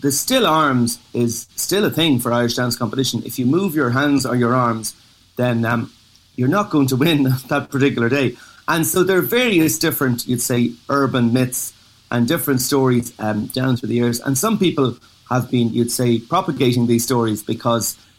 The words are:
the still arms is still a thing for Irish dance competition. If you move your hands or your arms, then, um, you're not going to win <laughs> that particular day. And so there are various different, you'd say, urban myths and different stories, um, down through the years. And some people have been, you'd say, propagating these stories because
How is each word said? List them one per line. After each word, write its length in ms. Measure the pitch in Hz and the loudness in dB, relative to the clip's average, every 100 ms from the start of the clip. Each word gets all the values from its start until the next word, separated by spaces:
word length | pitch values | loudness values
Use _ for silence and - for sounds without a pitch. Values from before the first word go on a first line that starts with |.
the 120 | 139 | -4
still 340 | 127 - 262 185 | -2 0 2 2
arms 500 | 160 147 123 117 - - | 2 2 2 0 -2 -8
is 320 | 120 120 - - - | -4 -2 -4 -10 -10
still 260 | - 190 | -2 0
a 60 | 185 | 0
thing 300 | 135 160 123 | 2 2 2
for 120 | 120 | 0
Irish 240 | 120 120 123 | 0 0 -2
dance 220 | 123 - | -4 -4
competition. 440 | 113 131 131 113 - | -4 -2 -2 -4 -6
If 120 | - | -4
you 80 | 123 | 0
move 300 | 165 196 151 | 2 0 0
your 140 | 123 | 0
hands 360 | 127 147 139 131 | 0 2 0 0
or 80 | |
your 220 | 123 120 127 | 0 2 2
arms, 400 | 120 113 110 - _ _ _ - | 0 -2 -6 -12 _ _ _ -4
then, 300 | 123 117 117 | -2 0 0
um, 260 | 120 - - _ _ _ - | -2 -4 -12 _ _ _ -2
you're 100 | 127 | 0
not 220 | 196 202 | 0 2
going 180 | 151 131 | 2 2
to 80 | 127 | 2
win 280 | 156 147 | 2 4
<laughs> 240 | 131 127 - | 2 0 -2
that 200 | 147 - | -4 -2
particular 380 | 135 139 120 117 | 0 0 2 0
day. 300 | 139 123 - - - - | 2 0 -4 -14 -10 -4
And 180 | 165 156 | -2 0
so 160 | 185 | 0
there 140 | 180 185 | 2 2
are 40 | |
various 560 | - 240 247 180 160 - | 0 0 2 2 2 2
different, 480 | 165 - 131 117 - | -2 0 -2 -2 -2
you'd 140 | 120 | -4
say, 320 | - 120 117 - - | -2 0 0 -4 -2
urban 460 | 139 135 127 117 | 0 0 2 2
myths 400 | 127 127 - - - - _ - | 2 0 -4 -10 -14 -20 _ -6
and 180 | 120 120 | -2 0
different 320 | 160 - 131 | 0 0 -2
stories, 500 | - 139 131 120 117 - | 0 2 2 2 -2 -6
um, 280 | 110 104 - | -4 -4 -4
down 280 | 127 131 123 | -4 -2 -2
through 140 | 107 | -2
the 60 | 120 | 0
years. 260 | 120 117 | 0 -2
And 160 | - 135 | -2 -2
some 200 | 220 214 | 0 0
people 400 | 180 156 127 110 - _ - | 0 2 0 -2 -14 _ -4
have 220 | 123 - | -2 0
been, 220 | 127 117 | 0 0
you'd 180 | 120 120 | 0 -2
say, 280 | - 123 117 | 0 0 0
propagating 680 | - 175 185 139 127 120 120 | 0 -2 -2 0 0 2 2
these 160 | 117 | 2
stories 400 | 117 123 113 104 | 0 0 0 -2
because 540 | - 104 127 117 104 - - | -4 -4 -2 -2 -2 -8 -16